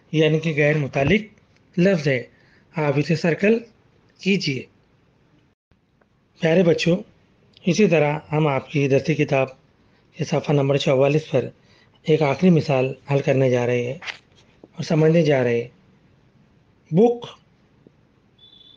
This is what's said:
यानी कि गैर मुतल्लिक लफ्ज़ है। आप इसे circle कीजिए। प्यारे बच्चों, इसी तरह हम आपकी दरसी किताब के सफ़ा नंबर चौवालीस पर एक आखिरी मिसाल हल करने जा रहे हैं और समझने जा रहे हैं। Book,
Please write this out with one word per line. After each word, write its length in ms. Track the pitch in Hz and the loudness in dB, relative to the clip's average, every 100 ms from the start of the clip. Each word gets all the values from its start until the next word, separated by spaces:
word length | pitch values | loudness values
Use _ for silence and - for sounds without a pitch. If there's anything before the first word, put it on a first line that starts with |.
| _ | _
यानी 260 | 151 156 156 | 0 2 0
कि 140 | 160 | -2
गैर 240 | 147 147 156 | 0 0 0
मुतल्लिक 540 | 135 139 139 214 214 _ _ _ _ - | -2 -2 0 0 -2 _ _ _ _ 0
लफ्ज़ 320 | 185 185 147 | 0 2 0
है। 180 | 127 - _ _ _ _ - | -4 -6 _ _ _ _ -4
आप 220 | 151 139 | -2 -2
इसे 180 | 147 160 | 0 -2
circle 420 | 175 151 202 226 - _ _ _ _ _ | -2 0 0 0 -4 _ _ _ _ _
कीजिए। 480 | 185 196 - 131 107 _ _ _ _ _ _ _ _ _ _ _ _ _ _ _ _ _ | -2 -2 -2 -8 -10 _ _ _ _ _ _ _ _ _ _ _ _ _ _ _ _ _
प्यारे 220 | 160 170 | 0 2
बच्चों, 320 | 170 156 170 180 - _ _ _ _ - - | 2 2 0 -2 -4 _ _ _ _ -8 -4
इसी 220 | 160 208 | 0 2
तरह 340 | 160 147 147 - | 2 0 -2 -4
हम 180 | 151 156 | -2 0
आपकी 400 | 135 - 147 139 | -2 -4 -4 0
दरसी 280 | 135 135 147 | 0 0 -2
किताब 320 | 143 139 131 - _ _ _ _ _ - | 0 0 -2 -8 _ _ _ _ _ -12
के 60 | 160 | -4
सफ़ा 280 | 147 - | -4 0
नंबर 240 | 147 135 139 | -2 0 0
चौवालीस 480 | - 135 139 151 - | 0 2 2 0 -2
पर 260 | 135 120 - _ _ _ _ - | -4 -4 -12 _ _ _ _ -2
एक 160 | 151 | 0
आखिरी 280 | 147 131 185 | 2 2 4
मिसाल 440 | 165 - 131 131 139 - | 4 2 -2 -2 -6 -4
हल 120 | 139 | -2
करने 280 | 139 135 131 | 0 0 2
जा 160 | 123 120 | 0 0
रहे 180 | 123 | -2
हैं 160 | 120 147 - - _ _ _ _ - - | -4 -10 -14 -18 _ _ _ _ -20 -14
और 60 | |
समझने 400 | 147 160 156 165 | -2 2 4 4
जा 180 | 151 139 | 2 2
रहे 160 | 123 117 | 0 -2
हैं। 120 | 120 _ _ _ _ _ _ _ _ _ _ _ _ | -6 _ _ _ _ _ _ _ _ _ _ _ _
Book, 340 | 156 233 240 - - _ _ _ _ - _ _ _ _ _ - _ - | 2 2 0 -10 -20 _ _ _ _ -20 _ _ _ _ _ -20 _ -20